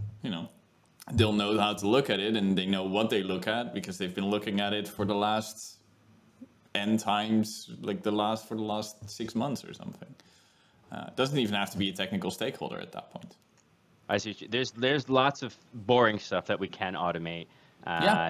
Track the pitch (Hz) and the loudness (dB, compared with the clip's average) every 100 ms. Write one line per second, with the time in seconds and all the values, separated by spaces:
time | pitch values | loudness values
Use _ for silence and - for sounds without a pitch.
0 | 104 - 123 85 - - _ _ _ - | -10 -8 -8 -6 -8 -16 _ _ _ -18
1 | - - 107 104 101 107 104 104 101 127 | -2 4 4 4 4 4 2 2 4 4
2 | 139 98 104 113 98 95 95 98 95 98 | 4 2 2 2 2 2 2 0 2 2
3 | 110 107 95 92 104 113 120 101 98 92 | 2 2 0 -2 0 -2 -2 -6 -8 -6
4 | 92 92 98 104 107 101 101 104 104 - | -6 -2 0 0 0 0 0 -2 -4 -4
5 | 101 101 104 107 107 - - - _ _ | 0 2 2 0 -2 -10 -16 -18 _ _
6 | _ - _ - - _ _ 101 104 110 | _ -20 _ -20 -20 _ _ -2 2 2
7 | 107 104 107 110 110 - - 113 104 98 | 2 0 2 2 2 -4 -14 -8 -4 -2
8 | 107 104 104 110 - 110 107 104 107 - | 0 2 2 0 -4 -6 -2 -2 -4 -10
9 | 104 - 113 113 139 123 - - - - | -14 -10 -6 -2 -2 -4 -10 -14 -14 -14
10 | - 139 - _ _ _ _ _ - - | -16 -20 -20 _ _ _ _ _ -14 -12
11 | - - 135 147 110 104 98 98 98 92 | -8 -2 0 2 0 0 -2 -2 -2 -2
12 | 95 98 87 - 135 139 - - - - | -2 -2 -2 -4 -4 -4 -8 -8 -10 -12
13 | - - - - _ _ _ _ _ _ | -12 -14 -18 -20 _ _ _ _ _ _
14 | - 104 107 98 - 117 127 113 127 147 | -2 -2 -2 -10 -4 -2 -2 0 0 2
15 | 131 131 139 - 120 - - 120 101 123 | 2 4 4 2 -8 -12 -18 -6 4 6
16 | 113 104 - 92 - 101 95 - 95 85 | 6 4 -2 -2 0 -2 -2 -4 -4 0
17 | 87 85 85 85 82 - - _ - 85 | 0 0 -4 -8 -10 -18 -20 _ -4 2
18 | 90 95 | 4 4